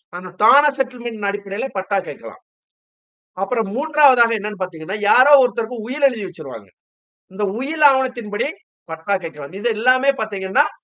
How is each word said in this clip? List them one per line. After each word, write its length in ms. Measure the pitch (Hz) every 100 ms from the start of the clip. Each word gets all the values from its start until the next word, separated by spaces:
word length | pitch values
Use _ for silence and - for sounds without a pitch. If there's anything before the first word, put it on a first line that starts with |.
| _
அந்த 240 | 175 185 185
தான 280 | 214 269 294
செட்டில்மெண்ட் 600 | - 269 247 240 220 202
அடிப்படையில 380 | 196 202 202 233
பட்டா 260 | 214 190 196
கேட்கலாம். 420 | 170 131 113 92 _ _ _ _ _ _ _ _ _ -
அப்புறம் 300 | 196 240 196
மூன்றாவதாக 640 | 214 311 302 294 247 233
என்னன்னு 260 | 220 208 202
பாத்தீங்கன்னா, 360 | 180 160 160 214
யாரோ 320 | 202 233 277 285
ஒருத்தருக்கு 400 | 247 220 226 247
உயில் 260 | 214 285 285
எழுதி 160 | 233
வச்சிருவாங்க, 440 | 190 160 143 120 98 _ _ _ _ _ _
இந்த 140 | 190 202
உயில் 340 | 208 269 320
ஆவணத்தின்படி 640 | 294 262 262 254 214 202 277 - _ _ -
பட்டா 260 | 160 202 196
கேட்கலாம். 360 | 170 147 139
இது 160 | 185 226
எல்லாமே 400 | 214 240 254 277
பாத்தீங்கன்னா 540 | 277 320 196 190 214 311 -